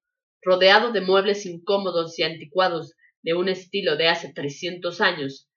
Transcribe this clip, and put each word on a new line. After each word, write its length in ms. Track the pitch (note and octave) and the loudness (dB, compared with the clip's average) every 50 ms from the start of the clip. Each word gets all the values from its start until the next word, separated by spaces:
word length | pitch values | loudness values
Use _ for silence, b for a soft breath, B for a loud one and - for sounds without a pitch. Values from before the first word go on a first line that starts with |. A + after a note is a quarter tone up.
| _ _ _ _ _ _ _ _ | _ _ _ _ _ _ _ _
rodeado 520 | - F#3 F#3 F#3 F#3 F#3+ G3+ A3 A#3 A#3+ A3+ | 0 2 2 6 6 6 6 6 4 2 0
de 80 | F#3+ | 0
muebles 440 | F#3 F#3 F#3+ F#3+ F#3+ G#3 G3+ G3+ - | 2 2 2 4 4 2 0 -2 -4
incómodos 720 | F3+ E3+ E3+ - - G3+ G3+ G3 F#3 F3 E3+ E3 D#3+ - - | -10 -12 -8 -4 -2 0 0 0 -2 -2 -2 -4 -4 -4 -4
y 20 | D#3+ | -4
anticuados 720 | D#3+ E3 D3+ C#3 - - F#3 F#3 F3+ E3+ D#3+ D3 - - b b b b b | -4 -4 -8 -14 -6 0 0 0 2 0 -2 -6 -10 -16 b b b b b
de 140 | - D#3+ E3 | -4 -2 -2
un 140 | F3 F#3 F#3+ | 0 0 -2
estilo 480 | F#3 F#3 - - - G3 F#3 E3+ D3+ | -2 -4 -6 -8 -6 -4 -2 0 0
de 100 | D3+ E3 | 2 2
hace 260 | E3 E3 - - C3+ - | 2 2 0 -4 -8 -10
trescientos 680 | F3 D3+ C#3+ C#3+ - - F3 F3+ F3 - F3 D#3+ - | -8 -8 -8 -8 -8 -8 -10 -8 -8 -8 -6 -2 0
años 500 | G#3+ F#3 F3 D#3+ C#3 C3+ C3+ - _ _ _ | 0 0 0 -2 -6 -8 -10 -12 _ _ _